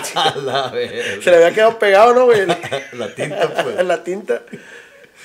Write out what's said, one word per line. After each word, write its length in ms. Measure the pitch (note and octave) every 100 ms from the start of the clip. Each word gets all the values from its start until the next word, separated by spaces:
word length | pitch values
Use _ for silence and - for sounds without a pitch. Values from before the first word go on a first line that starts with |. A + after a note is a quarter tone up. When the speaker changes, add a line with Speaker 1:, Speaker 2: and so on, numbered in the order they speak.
| -
Speaker 1:
A 220 | D#3+ D#3 C#3+
la 320 | C3+ C3+ B2+
verga. 520 | A#2+ A#2 A2+ A#2 G2+
Speaker 2:
Se 100 | F#3
le 40 | E3+
había 140 | E3+
quedado 240 | G#3+ A3 A3+
pegado, 340 | G#3 G3 A#3
¿no, 120 | A#3+ B3
güey? 200 | A3 F#3
Speaker 1:
<laughs> 460 | F3 - C#3 -
La 200 | B2 G#2+
tinta, 500 | - D3 F#3+ D#3 -
pues. 120 | - -
Speaker 2:
<laughs> 80 |
La 200 | F3+ E3+
tinta. 380 | F3 F#3 - - - - - - - _ _ _